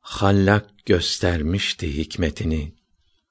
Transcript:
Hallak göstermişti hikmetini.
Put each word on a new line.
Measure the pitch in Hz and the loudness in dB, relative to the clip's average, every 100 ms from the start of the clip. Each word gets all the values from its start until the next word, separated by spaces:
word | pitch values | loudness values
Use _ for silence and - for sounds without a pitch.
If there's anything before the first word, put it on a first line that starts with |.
Hallak | - - 101 98 98 104 - _ - | -12 -2 2 4 4 4 0 _ 0
göstermişti | 92 - - 92 85 76 98 - - 85 71 | 2 2 -2 0 0 0 -2 -2 -4 -6 -4
hikmetini. | 80 - 78 - 82 78 76 - _ _ _ _ _ | -6 -2 -4 -2 -4 -2 -4 -12 _ _ _ _ _